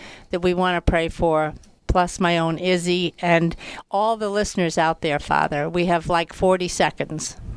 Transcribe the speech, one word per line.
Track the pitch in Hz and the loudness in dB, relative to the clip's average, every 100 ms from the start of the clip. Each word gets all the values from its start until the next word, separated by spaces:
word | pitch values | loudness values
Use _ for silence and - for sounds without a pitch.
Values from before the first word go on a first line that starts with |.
| - - - | -16 -20 -8
that | 180 | -2
we | 180 | 0
want | 175 185 175 | 2 2 2
to | - | 2
pray | 170 165 | 2 0
for, | - 170 156 156 - - _ - | 0 2 2 0 -4 -18 _ 0
plus | 185 180 - | 2 2 0
my | 175 170 | 0 2
own | 165 160 | 0 0
Izzy, | 180 180 175 180 175 - | 0 0 2 0 0 -2
and | 175 170 165 - - - - | 2 2 2 -2 -12 -16 -6
all | 196 214 226 | -2 0 0
the | 214 | -2
listeners | 202 202 - 170 170 | -2 -2 0 -2 2
out | 160 160 | 0 0
there, | 160 147 | -2 -2
Father. | - 147 151 143 156 | 0 0 2 -2 -2
We | 175 175 | -2 0
have, | 170 156 | 0 0
like, | 170 170 | -2 -2
forty | - 190 185 185 | 0 2 2 0
seconds. | - 156 - 147 156 - - - | 0 0 0 -8 -8 -10 -12 -14